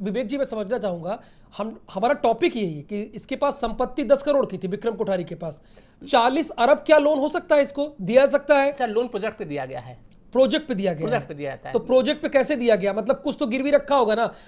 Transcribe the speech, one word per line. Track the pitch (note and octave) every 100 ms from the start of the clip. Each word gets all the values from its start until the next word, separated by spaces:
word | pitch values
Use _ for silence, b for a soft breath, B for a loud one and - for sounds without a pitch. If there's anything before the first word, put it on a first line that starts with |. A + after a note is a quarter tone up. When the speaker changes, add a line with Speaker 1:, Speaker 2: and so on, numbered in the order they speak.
Speaker 1:
विवेक | G3 G#3 B3+
जी, | C#4
मैं |
समझना | C4+ A3 G3 A#3
चाहूंगा, | G3 F3 E3 A3+ b b b -
हम, | G#3+ A3 -
हमारा | F#3+ A3+
topic | C#4+ A#3 A3+ F4 A#3
यही | G3 D3+
है |
कि | C#3 G#3
इसके | G#3+ G#3+ - C4
पास | C#4+
संपत्ति | C#4 A#3 A3+ B3 -
दस | B3+ C#4
करोड़ | C#4+ C#4+ A3
की | F#3
थी | F#3
विक्रम | G3+ A3+
कोठारी | G#3+ G3 F#3+
के | E3+
पास, | E3 E3 D3 b b b b -
चालीस | C4 A#3 C4+ D#4
अरब | - A#3+ D4
क्या | - D4+
loan | C#4+ D#4
हो | D4
सकता | D#4+ - D4
है, |
इसको | C#4+ - D4 -
दिया | F#3 A#3+ C#4
जा |
सकता | C#4+ C#4+ C#4+
है? | C#4
Speaker 2:
सर, | C#4 A#3+
loan | G#3 A#3+
project | G#3 G#3+ G#3+
पे |
दिया | F3+ C#3+ C3
गया | C3+
है। | B2+ B2 - - -
Speaker 1:
Project | A#3+ C4 D#4 D#4
पे |
दिया | G#3+ G3
गया | D#3
Speaker 2:
Project | F#3 A#3
Speaker 1:
है। | -
Speaker 2:
पे |
दिया | D3 C#3+
जाता | C3 C3+
है। |
Speaker 1:
तो | E3
project | A3 B3+ A#3+ D4+
पे | -
कैसे | C4+ B3+ C#4+
दिया | A#3+ G#3
गया? | G3
मतलब | G3 A3 C4
कुछ | D4 -
तो | C#4+
गिरवी | C4 C4+
रखा | C#4+ C#4+ C#4
होगा | A3
ना। | A3 G#3+ B